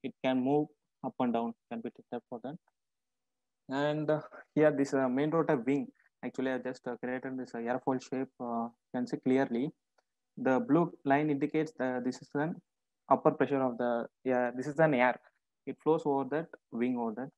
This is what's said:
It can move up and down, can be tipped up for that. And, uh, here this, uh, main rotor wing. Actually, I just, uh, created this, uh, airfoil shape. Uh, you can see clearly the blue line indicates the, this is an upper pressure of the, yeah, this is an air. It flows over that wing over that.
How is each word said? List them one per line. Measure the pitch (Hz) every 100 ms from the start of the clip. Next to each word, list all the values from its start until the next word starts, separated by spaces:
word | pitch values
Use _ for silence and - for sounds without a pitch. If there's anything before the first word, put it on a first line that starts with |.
It | 131 -
can | 131 131
move | 127 147 151 _ _ _ 131
up | -
and | 123
down, | 117 117 117 _
can | 117
be | 120 -
tipped | -
up | 120 _
for | 120
that. | 127 165 _ _ _ _ _ _ _ _ _ _ -
And, | 135 147 151 147
uh, | 151 - - -
here | - 151 143
this, | 135
uh, | 139 131
main | 127 151
rotor | 165 156 147
wing. | 117 143 120 _ _ _ 123
Actually, | - 131
I | 131
just, | 127 123 -
uh, | 120
created | 123 127 135 131
this, | 123 117
uh, |
airfoil | 117 127 - 131
shape. | - 131 131 _
Uh, | 120 117 117
you | _ _
can | 127 123
see | 147
clearly | 127 131 135 117 143 - _ _ _ _ _ -
the | 131 127
blue | 120 151 170 - 143
line | 139 151
indicates | 139 143 156 151 -
the, | 127 127
this | 123 123
is | - 147
an | 156 - _ _ _ _ -
upper | 131 156
pressure | 143 131 139
of | 131 117
the, | 123 117 - _ 131
yeah, | 127 123 127
this | 147
is | 143
an | 160
air. | 131 127 - _ _ _ _ -
It | 131
flows | - 160 151
over | 135 131
that | 147 170 - _
wing | 113 123 123
over | 117 110
that. | 135